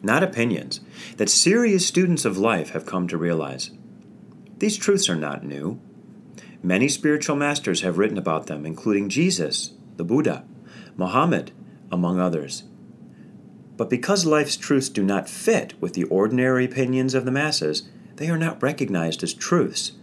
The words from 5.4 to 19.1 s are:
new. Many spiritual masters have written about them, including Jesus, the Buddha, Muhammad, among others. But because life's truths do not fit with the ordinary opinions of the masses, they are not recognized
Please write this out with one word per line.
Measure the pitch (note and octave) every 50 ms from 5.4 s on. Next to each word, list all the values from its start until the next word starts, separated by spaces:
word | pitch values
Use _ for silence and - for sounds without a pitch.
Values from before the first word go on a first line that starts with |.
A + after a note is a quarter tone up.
| -
new. | D2 C#2+ C#2+ D2 F2 A#2+ - - - - - - - - - - - - - - - - -
Many | - F2+ F#2 G2 B2+ C#3+
spiritual | - - - D3+ D3+ D3+ D3+ - D3
masters | C#3+ C#3+ D3 D3 C#3+ - G2 F2+ D#2
have | F#2+ F#2 E2 F2+
written | G#2 G#2+ G#2+ F#2+
about | - E2+ D#2 D#2 - -
them, | D#2 D2 D2+
including | D#2+ D#2+ - - A2+ G#2 G2+ G2+ G2
Jesus, | F#2+ C#3 E3+ F#3+ - F#2 D#2+ C#2+ - - - - - - - - -
the | -
Buddha, | E2+ E2+ A#2+ D3 D3 G#2 D2+ - - - - - - - - - - - -
Muhammad, | - F#2 F#2 A2+ B2+ D#3 F3 C3+ E2 C#2+ - - - - - - - - -
among | F#2 F2+ F2 F2 F#2 F2+
others. | F2+ F2+ F2 D#2 C#2+ C#2 - - - - - - - - - - - - - - - - - - - - - - - - -
But | - A2+ -
because | B2+ B2 - - G3+ F#3+ F3+
life's | D#3 D3+ D3+ C#3+ D3 -
truths | - - - D3 C3+ C3+ -
do | - G#2+ G2
not | G2 G2+ F#2 - -
fit | - - - A3 A3+ - - - - -
with | - F2 -
the | F#2 F2
ordinary | - F2+ F#2+ G2+ A2 B2 B2 B2+ C3 C3 B2+ B2+
opinions | B2 B2+ C3+ C3 B2 B2+ C3 B2+ C3 B2+
of | C3 A#2
the | B2+
masses, | B2+ C#3 D3+ D#3 D3 - - D2+ D2+ - - - - - - - -
they | - D3 E3
are | E3+ D#3+
not | D#3+ D3+ - -
recognized | - C#3 D3 - C3+ G#2 G2 F2 E2 E2